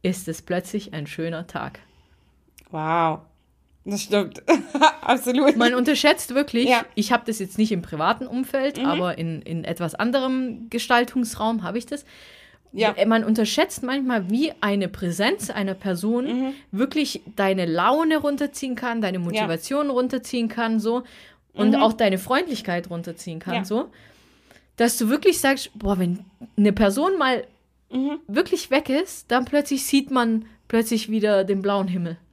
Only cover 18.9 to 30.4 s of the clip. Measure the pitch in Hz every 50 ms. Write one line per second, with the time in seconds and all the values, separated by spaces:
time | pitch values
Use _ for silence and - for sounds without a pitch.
18.9 | 233 233 214 190 185 185 175 175 190 220 214 202 165 165 - - 269 285 294 285
19.9 | 269 247 254 254 269 254 247 - - 240 233 220 220 - 233 226 226 220 202 226
20.9 | 233 247 247 - - - - - - _ _ _ _ - 208 214 277 277 240 220
21.9 | 226 226 233 202 190 185 - - 254 277 349 339 269 - - - 175 175 175 180
22.9 | 175 170 170 175 170 - - 180 165 160 165 185 175 - 190 185 208 226 - -
23.9 | - - - - _ _ _ _ _ _ _ _ - - _ _ _ - 233 240
24.9 | - - 233 214 262 302 - 403 339 - - 277 277 269 - - _ 214 208 196
25.9 | 202 185 185 175 175 196 - - _ _ - - _ - 208 208 202 202 220 196
26.9 | 196 269 302 370 392 359 285 262 254 226 - - _ _ _ _ _ _ _ _
27.9 | - 254 262 285 294 330 - - 202 269 370 - - - - - 262 277 311 -
28.9 | 262 294 370 - - - - _ 233 254 262 - - 294 285 285 285 262 - -
29.9 | - 277 269 277 269 254 240 226 226 220